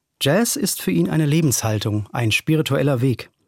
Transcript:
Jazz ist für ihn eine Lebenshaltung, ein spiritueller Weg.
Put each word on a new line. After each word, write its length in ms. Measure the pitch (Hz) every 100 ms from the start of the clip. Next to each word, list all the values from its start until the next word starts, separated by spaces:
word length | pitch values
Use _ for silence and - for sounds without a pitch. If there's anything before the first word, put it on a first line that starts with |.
| _ _
Jazz 360 | 135 180 233 -
ist 260 | 196 -
für 80 | -
ihn 180 | 170 170
eine 200 | 156 151
Lebenshaltung, 840 | 160 156 113 110 110 110 104 101
ein 200 | 127 113
spiritueller 680 | - - 156 - 143 139 127
Weg. 280 | 135 113 - _